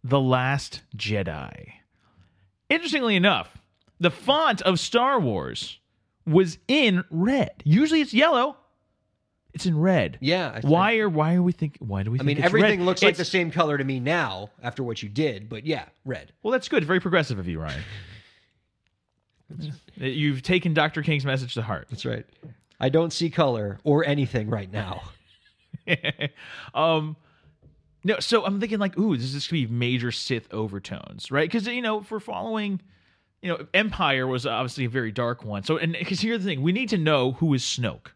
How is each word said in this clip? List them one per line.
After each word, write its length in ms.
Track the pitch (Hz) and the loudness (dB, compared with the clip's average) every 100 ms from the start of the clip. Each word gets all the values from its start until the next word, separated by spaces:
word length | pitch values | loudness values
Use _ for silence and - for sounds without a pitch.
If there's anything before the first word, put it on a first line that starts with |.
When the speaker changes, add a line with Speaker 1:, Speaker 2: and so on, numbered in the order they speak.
Speaker 1:
The 160 | 123 139 | 2 2
Last 600 | 131 127 127 139 - - _ 104 | 4 2 2 -2 -4 -16 _ -10
Jedi. 760 | 104 104 87 76 64 - - - _ _ _ _ _ _ _ _ _ | -2 -2 -2 -6 -12 -14 -20 -20 _ _ _ _ _ _ _ _ _
Interestingly 440 | 320 330 294 240 | 0 0 0 2
enough, 440 | 196 190 143 82 - _ _ _ _ | 4 4 2 -2 -14 _ _ _ _
the 100 | 170 | 0
font 520 | - - 285 311 214 | 0 2 4 4 2
of 180 | 185 180 | 2 2
Star 400 | - 233 254 262 | 2 2 4 2
Wars 600 | 139 98 65 57 - - _ _ _ _ - | 2 -2 -4 -8 -12 -14 _ _ _ _ 4
was 300 | 160 185 - - | 4 4 -2 0
in 380 | 277 247 185 - | 4 4 4 0
red. 400 | 160 202 277 190 - | 0 2 2 0 -2
Usually 380 | - 175 302 320 | 4 6 6 4
it's 140 | 285 | 2
yellow. 420 | 214 311 269 269 269 _ _ _ _ _ _ _ _ _ | 4 4 4 0 -4 _ _ _ _ _ _ _ _ _
It's 100 | - | -4
in 140 | 185 156 | 0 2
red. 380 | 180 175 87 - | 4 4 2 -2
Speaker 2:
Yeah, 400 | 135 180 156 107 | 0 0 -2 -2
I 40 | 117 | 2
Speaker 1:
Why 240 | 165 202 | 4 4
Speaker 2:
think 100 | 226 | 2
Speaker 1:
are, 40 | 208 | 2
why 260 | 156 156 175 | 2 2 4
are 60 | |
we 80 | 180 | 2
think, 260 | 175 156 - | 0 -4 -6
why 220 | 117 98 | -6 -4
do 80 | 101 | -2
we 60 | 123 | 0
Speaker 2:
I 20 | |
Speaker 1:
think 80 | 139 | 0
Speaker 2:
mean, 100 | 143 | 4
Speaker 1:
it's 80 | |
Speaker 2:
everything 360 | 175 214 208 202 | 4 6 4 4
Speaker 1:
red? 40 | 180 | 2
Speaker 2:
looks 160 | 180 | 4
like 80 | 202 | 4
Speaker 1:
It's 60 | 165 | 4
Speaker 2:
the 60 | |
same 260 | 170 185 170 | 0 0 0
color 280 | 156 160 143 | 0 2 2
to 60 | |
me 160 | 135 131 | 0 -2
now 500 | 127 170 131 95 104 _ | 0 0 0 -4 -12 _
after 200 | 120 - | -8 -6
what 200 | 123 110 | -6 -6
you 60 | 104 | -6
did, 400 | 107 151 101 110 | -2 -2 -2 -10
but 160 | 113 | -10
yeah, 220 | 143 143 - _ | -4 -6 -6 _
red. 260 | 131 123 - _ | -10 -10 -10 _
Speaker 1:
Well, 100 | 214 | -2
that's 160 | 254 - | -2 0
good. 160 | 277 | 0
Very 160 | 151 185 | 2 0
progressive 380 | 180 170 147 107 | 4 2 2 -2
of 100 | 90 | -4
you, 100 | 80 | -4
Ryan. 240 | 78 69 - 101 - - - _ _ _ _ _ _ _ _ _ _ _ _ | -6 -8 -10 -14 -16 -20 -20 _ _ _ _ _ _ _ _ _ _ _ _
Speaker 2:
<laughs> 240 | 151 151 - _ - | -12 -12 -12 _ -8
Speaker 1:
You've 460 | 131 135 147 131 | -6 -2 -2 -2
taken 320 | 127 185 175 | 0 0 2
Doctor 280 | 156 151 156 | 2 0 0
King's 220 | 147 147 | -2 -2
message 300 | 135 135 127 | 0 -2 -4
to 80 | 117 | -6
heart. 240 | 107 85 - | -4 -6 -8
Speaker 2:
That's 140 | 110 | -10
right. 220 | 127 113 - _ - - _ _ | -6 -8 -10 _ -20 -20 _ _
I 80 | 135 | 2
don't 240 | 156 165 | 2 2
see 180 | - 170 | -2 -2
color 480 | - 147 117 104 98 | 2 2 2 -4 -4
or 200 | 151 147 | 2 2
anything 460 | 156 143 131 123 107 | 4 0 0 -2 -2
right 200 | 113 95 | -4 -4
now. 320 | 104 98 87 - | -6 -6 -8 -12
<laughs> 40 | - _ _ _ _ _ - - | -20 _ _ _ _ _ -16 -4
Speaker 1:
<laughs> 440 | 165 147 - 143 - - - - | -2 -2 -4 -8 -8 -20 -18 -8
Um, 420 | - 160 160 156 156 _ _ _ _ - _ _ _ | 0 2 2 -2 -10 _ _ _ _ -20 _ _ _
no, 140 | 180 214 | -2 -2
so 240 | - 226 | 2 2
I'm 160 | 190 196 | 2 -2
thinking, 180 | 220 208 | -2 -2
like, 180 | 196 175 | -2 0
ooh, 180 | 214 139 | 0 0
this 180 | 127 | -2
is 120 | 139 - | -6 -4
gonna 140 | 165 | -2
be 100 | 117 | -2
major 400 | 120 120 123 120 | -2 0 0 -2
Sith 400 | - - 120 - | -6 -4 -4 -4
overtones, 760 | 107 110 98 - - - - - | -6 -6 -8 -10 -12 -12 -16 -4
right? 200 | 135 160 | -2 0
'Cause, 160 | 233 208 | -2 -2
you 160 | 240 | -4
know, 180 | 233 214 | -2 -4
if 100 | 196 | -6
we're 100 | 220 | -10
following, 600 | 208 180 214 220 208 190 - _ _ _ _ _ | -8 -8 -4 -4 -4 -6 -8 _ _ _ _ _
you 60 | 185 | -6
know, 180 | 165 147 | -6 -2
Empire 520 | 190 214 - 160 135 131 | 0 0 0 0 0 0
was 200 | 127 123 | -2 -2
obviously 380 | 113 127 131 | -2 -2 -2
a 40 | 123 | -2
very 220 | 131 113 | -2 -2
dark 320 | 107 120 120 | -2 -4 -4
one. 180 | 110 101 | -6 -8
So, 120 | 98 160 | -2 -2
and 180 | - 160 170 | 0 -4 -4
'cause 140 | 190 | -2
here's 200 | 214 233 | -2 -2
the 60 | 190 | -2
thing, 120 | 143 | -2
we 100 | 147 | 0
need 160 | 190 247 | 0 0
to 80 | 202 | 0
know 340 | 156 147 127 | 2 4 2
who 200 | 131 165 | 2 2
is 80 | 131 | 2
Snoke 460 | - - 117 64 - | 0 -4 -4 -6 -16